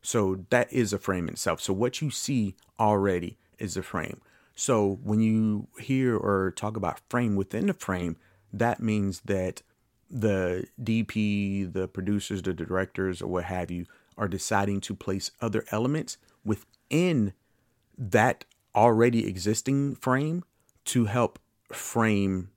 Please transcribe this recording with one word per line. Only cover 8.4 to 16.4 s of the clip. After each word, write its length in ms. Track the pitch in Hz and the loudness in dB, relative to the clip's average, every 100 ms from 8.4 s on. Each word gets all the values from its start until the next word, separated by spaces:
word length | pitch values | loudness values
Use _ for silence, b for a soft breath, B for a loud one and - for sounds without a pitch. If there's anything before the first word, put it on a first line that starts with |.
| b | b
that 300 | 101 117 - | -2 0 0
means 400 | 113 107 98 92 | 0 0 0 -4
that 400 | - 98 92 - _ _ _ _ _ | -4 -2 -2 -6 _ _ _ _ _
the 560 | 117 107 95 90 90 - - | -2 0 2 0 -2 -6 -8
D 220 | 117 113 | -2 0
P, 600 | 107 110 104 104 101 98 | 0 0 0 0 0 -2
the 240 | 95 92 92 | -2 -4 -4
producers, 540 | - 95 104 - 101 | -4 0 0 0 -4
the 120 | 90 | -4
directors, 680 | 82 80 92 95 - 95 90 | -4 -2 -2 -2 -2 -4 -2
or 60 | 92 | -4
what 160 | 90 87 | -4 -2
have 240 | 92 85 | -6 -4
you, 160 | 87 87 b b b | -6 -8 b b b
are 100 | 104 | -4
deciding 540 | 92 - 104 101 98 | -4 0 0 2 0
to 140 | - 101 | -4 -8
place 360 | - 95 - _ | -4 -4 -6 _
other 220 | 117 107 - | -4 -2 -2
elements 460 | 107 123 151 - - b b | -2 0 -2 -6 -14 b b